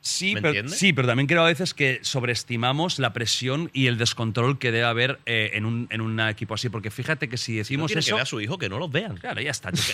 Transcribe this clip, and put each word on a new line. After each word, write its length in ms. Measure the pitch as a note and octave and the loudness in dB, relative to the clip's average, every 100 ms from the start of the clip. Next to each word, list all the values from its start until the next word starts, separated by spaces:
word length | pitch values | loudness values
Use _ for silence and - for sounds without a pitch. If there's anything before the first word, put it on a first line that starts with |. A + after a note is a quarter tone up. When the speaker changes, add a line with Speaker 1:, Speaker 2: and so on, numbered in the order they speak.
Speaker 1:
Sí, 340 | - - F#3 | -4 -2 0
Speaker 2:
¿Me 60 | G#3 | 2
Speaker 1:
pero, 80 | F3+ | 2
Speaker 2:
entiendes? 280 | B2 A#2 F3+ | 0 -2 4
Speaker 1:
sí, 140 | G3 | 4
pero 140 | C#3 B2 | 6 4
también 180 | A#2+ C#3 | 4 4
creo 140 | E3+ | 6
a 40 | E3 | 4
veces 280 | E3 F3+ | 4 -2
que 240 | - C#3 B2+ | 2 0 2
sobreestimamos 960 | - C#3 A#2+ A#2 - A#2+ B2 C#3 F3 - | -2 -2 0 -2 -2 0 0 2 0 2
la 120 | B2+ | 0
presión 580 | G#2+ A2+ - B2 C#3 E3+ | 0 -2 0 0 -2 -2
y 140 | C3 C3 | 2 2
el 120 | A#2+ | 4
descontrol 600 | A#2 - A2+ G#2+ A#2+ C3+ | 0 0 -2 2 2 2
que 120 | B2+ | 0
debe 140 | A#2 | 2
haber, 340 | A#2+ A#2 B2+ C#3 - | 2 2 0 -2 -2
eh, 240 | A#2 G#2+ | 0 2
en 100 | G#2 | 0
un, 220 | A2 A#2 A#2+ | -2 -2 -4
en 100 | A2 | -4
un 180 | A2 A2 | -2 0
equipo 340 | A2 G#2+ - | 0 0 -6
así, 140 | G#2+ B2 | -4 -4
porque 220 | A2 G#2 | -6 -8
fíjate 360 | - B2+ D#3 C3 | -8 -4 -2 -2
que 80 | A#2+ | -6
si 80 | |
Speaker 2:
Si 80 | - | -4
no 40 | A2+ | -4
Speaker 1:
decimos 280 | G#2+ C#3 D#3 | -2 -2 0
Speaker 2:
tiene 140 | - | 0
que 40 | - | 0
Speaker 1:
eso 60 | G#3+ | 0
Speaker 2:
ver 60 | |
a 40 | C#3 | 0
su 140 | B2 | -4
hijo, 180 | G#2 F3+ | -4 -4
que 100 | A2 | -4
no 100 | G2 | -4
los 120 | E3+ | -4
vean. 260 | C#3 A3 G2 | -4 -4 -8
Speaker 1:
Claro, 240 | A#3+ D3 | -8 -6
ya 100 | C3+ | -4
está. 200 | C#3+ - | -6 -4
Tú 80 | F3 - | -2 -2